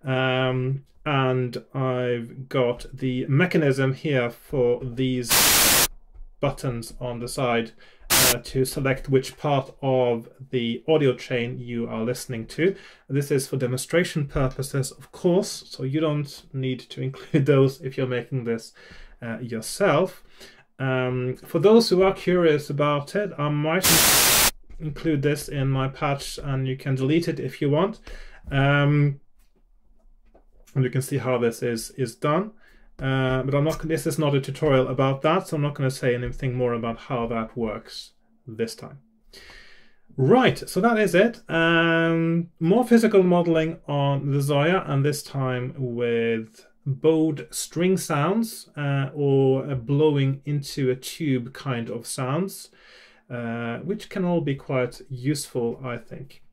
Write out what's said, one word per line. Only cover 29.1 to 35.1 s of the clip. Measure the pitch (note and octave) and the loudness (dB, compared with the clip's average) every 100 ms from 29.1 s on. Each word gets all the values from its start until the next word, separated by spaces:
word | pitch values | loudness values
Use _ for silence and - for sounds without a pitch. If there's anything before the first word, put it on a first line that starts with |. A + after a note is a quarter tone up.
| C#3 - _ _ _ _ _ _ _ - _ _ - _ - - C#3 | 0 -12 _ _ _ _ _ _ _ -20 _ _ -20 _ -20 -8 -2
and | |
you | B2+ | 0
can | C3+ | 0
see | C3 C#3 | -2 -4
how | B2+ B2 | 0 2
this | A#2 A2+ | 0 0
is, | A#2+ A#2 - | -4 -4 -8
is | - B2 - | -6 -6 -2
done. | D3+ D#3 G#3+ - - - - - | 0 0 -2 -10 -20 -20 -20 -8
Uh, | C3+ C3+ C3 C3 | -2 0 2 0
but | C3 | 0
I'm | C#3+ | 2
not, | D3+ D#3+ D#3 | 0 -2 -2
this | D#3+ E3 | -2 -2
is | D3+ | 0
not | D3+ | 2
a | C#3 | 0
tutorial | C3+ C3+ D#3 C3 B2+ | -2 -2 2 4 2
about | B2+ C3+ | 0 0